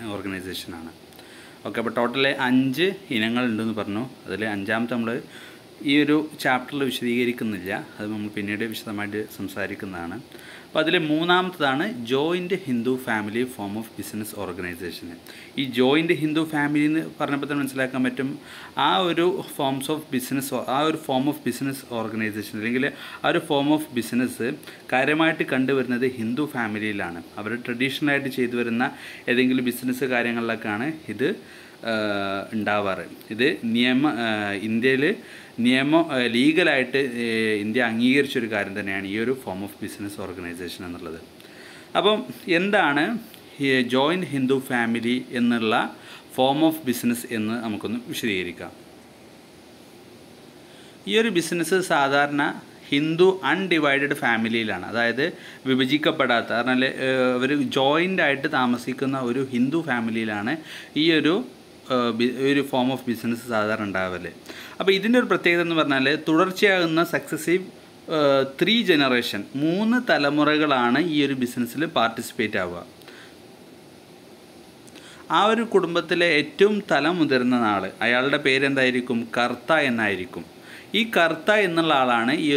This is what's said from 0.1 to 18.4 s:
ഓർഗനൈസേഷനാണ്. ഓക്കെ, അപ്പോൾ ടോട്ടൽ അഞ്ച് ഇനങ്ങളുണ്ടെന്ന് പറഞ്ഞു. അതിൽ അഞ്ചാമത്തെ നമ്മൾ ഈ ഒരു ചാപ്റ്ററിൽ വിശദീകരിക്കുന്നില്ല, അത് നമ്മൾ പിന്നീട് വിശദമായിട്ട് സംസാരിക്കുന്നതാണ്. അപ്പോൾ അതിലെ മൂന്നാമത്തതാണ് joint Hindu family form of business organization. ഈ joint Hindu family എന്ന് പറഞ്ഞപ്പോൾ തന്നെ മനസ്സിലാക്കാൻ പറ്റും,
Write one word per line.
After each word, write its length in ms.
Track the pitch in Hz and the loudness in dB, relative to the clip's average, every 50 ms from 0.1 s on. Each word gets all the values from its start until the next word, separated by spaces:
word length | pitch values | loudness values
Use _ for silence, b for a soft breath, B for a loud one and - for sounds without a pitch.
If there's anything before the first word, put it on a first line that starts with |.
| 101 | -8
ഓർഗനൈസേഷനാണ്. 800 | 101 95 101 95 95 90 92 87 - - - 90 80 80 82 82 - - - B B B B B B B B B B B | -8 -6 -6 -6 -6 -8 -8 -8 -10 -10 -10 -12 -12 -12 -14 -16 -18 -20 -20 B B B B B B B B B B B
ഓക്കെ, 120 | 113 101 117 | -8 -4 -4
അപ്പോൾ 160 | 113 117 113 120 | -4 -2 0 0
ടോട്ടൽ 280 | 120 120 123 135 135 135 143 139 | 0 0 2 2 2 2 2 0
അഞ്ച് 540 | 135 127 127 131 135 135 127 151 175 190 196 - - - | 0 4 4 4 4 2 0 0 0 0 0 -4 -8 -4
ഇനങ്ങളുണ്ടെന്ന് 640 | 120 110 107 113 117 120 127 123 110 107 113 113 107 | -2 0 0 0 0 0 0 0 0 0 -2 -2 -4
പറഞ്ഞു. 320 | 107 101 107 101 104 127 135 - - - 98 | -4 -4 -4 -4 -6 -6 -8 -10 -16 -12 -8
അതിൽ 180 | 95 95 107 | -6 -6 -4
അഞ്ചാമത്തെ 500 | 110 104 101 98 101 110 113 120 117 127 | -4 -4 -6 -4 -2 -2 -2 -2 -2 -2
നമ്മൾ 260 | 120 113 113 117 143 - B B B B B B B B B B - - | -2 -2 -2 -4 -6 -8 B B B B B B B B B B -6 0
ഈ 100 | 147 139 147 147 | 2 4 4 6
ഒരു 260 | 143 147 156 151 156 - - | 6 4 2 2 -2 -8 -4
ചാപ്റ്ററിൽ 440 | - 147 127 123 127 - 147 143 139 | 0 0 0 0 0 -4 -6 -4 -2
വിശദീകരിക്കുന്നില്ല, 1000 | 127 - - 123 123 120 123 123 120 120 123 123 110 104 92 87 92 101 131 156 - - - | -2 -2 -2 -2 0 0 2 2 0 0 -2 -4 -4 -4 -4 -6 -6 -6 -6 -8 -10 -12 -10
അത് 80 | 107 107 107 | -8 -8 -6
നമ്മൾ 160 | 107 104 104 - | -6 -6 -6 -6
പിന്നീട് 300 | 107 101 101 104 104 113 113 110 | -6 -6 -6 -4 -4 -4 -6 -6
വിശദമായിട്ട് 480 | - - 113 104 104 104 104 104 104 107 - - - | -10 -10 -10 -8 -6 -6 -6 -6 -6 -8 -8 -10 -10
സംസാരിക്കുന്നതാണ്. 800 | 101 95 - 107 98 92 101 - 110 98 92 85 85 85 92 117 - - B B B B B B B B | -10 -8 -6 -6 -6 -6 -6 -10 -10 -10 -10 -10 -10 -10 -10 -12 -14 -16 B B B B B B B B
അപ്പോൾ 160 | - 160 156 | -2 -2 0
അതിലെ 160 | 160 170 180 | 2 0 0
മൂന്നാമത്തതാണ് 840 | 160 151 151 156 165 175 180 180 185 185 175 - 151 135 131 139 170 214 208 123 117 113 | 0 0 0 0 2 2 2 2 2 0 -2 0 0 0 0 0 -2 -4 -4 -6 -4 0
joint 420 | 127 135 147 160 175 185 180 175 180 175 - 139 | 0 0 2 0 0 -2 -2 -2 -4 -4 -2 -2
Hindu 260 | 123 117 113 127 131 127 127 120 | -2 0 0 0 -2 -2 -2 -2
family 340 | 113 107 104 104 101 117 127 123 123 | -2 -2 -2 -2 -2 -2 -2 -2 -4
form 180 | - 101 98 101 110 | -8 -8 -6 -6 -8
of 60 | 113 - - - | -8 -10 -10 -12
business 320 | 95 - - 107 107 - - 104 98 | -12 -8 -8 -8 -8 -8 -8 -8 -8
organization. 640 | 90 87 95 90 87 87 85 95 87 80 - 85 87 85 85 - B B B B B B - | -8 -6 -8 -8 -8 -8 -8 -8 -10 -10 -10 -12 -14 -16 -16 -18 B B B B B B -6
ഈ 40 | 143 127 117 120 | -6 -4 2 4
joint 320 | 127 131 143 160 165 165 175 143 | 4 6 6 4 4 2 0 0
Hindu 220 | 156 156 151 156 156 156 160 | 0 0 0 0 -2 0 0
family 320 | 147 143 147 147 147 147 151 | -2 0 2 2 2 2 2
എന്ന് 140 | 156 160 165 160 - - | 2 0 -2 -4 -6 -6
പറഞ്ഞപ്പോൾ 280 | 151 147 143 139 143 139 | -4 -2 -2 -4 -4 -4
തന്നെ 140 | 147 143 139 | -4 -4 -4
മനസ്സിലാക്കാൻ 400 | 127 - 135 131 127 131 127 127 | -4 -2 -2 -4 -2 0 0 0
പറ്റും, 260 | 127 123 - 131 139 147 - | 0 0 -2 -6 -6 -6 -10